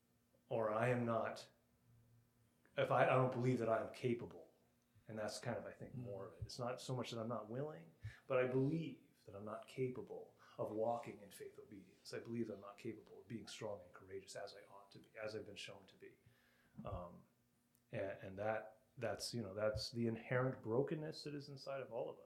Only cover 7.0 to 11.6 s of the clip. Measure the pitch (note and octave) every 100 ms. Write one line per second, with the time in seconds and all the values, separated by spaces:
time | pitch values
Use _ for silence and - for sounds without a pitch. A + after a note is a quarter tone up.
7 | A#2+ A#2 A2+ A2+ G#2+ A#2+ D3+ D#3+ E3 -
8 | - - - B2+ B2+ C3 C3+ E3 D#3+ -
9 | - _ - G2 G#2+ A2 - - B2+ A#2+
10 | F#2+ A2 - - - - A2 G#2+ A2+ A#2
11 | - G2 G2 - G2 -